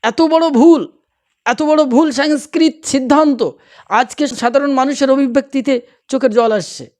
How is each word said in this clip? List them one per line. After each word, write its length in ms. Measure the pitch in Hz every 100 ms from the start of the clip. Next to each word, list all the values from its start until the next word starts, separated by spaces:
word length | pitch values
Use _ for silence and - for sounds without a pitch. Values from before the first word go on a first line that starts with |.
এত 180 | 226 226
বড় 280 | 330 320 330
ভুল, 380 | 254 320 320 - _ _ _ _ _ -
এত 180 | 247
বড় 220 | 302 311 294
ভুল 260 | 247 320
সংস্কৃত 720 | 247 285 294 - 320 320 - -
সিদ্ধান্ত, 640 | 277 254 277 302 254 185 - _ - _
আজকে 380 | 214 254 - 294
সাধারণ 440 | 208 240 269 285
মানুষের 400 | 262 269 269 269
অভিব্যক্তিতে 720 | 269 277 254 277 269 254 247 - _ _
চোখের 240 | 262 262
জল 200 | 214 226
আসছে। 400 | 214 160 - -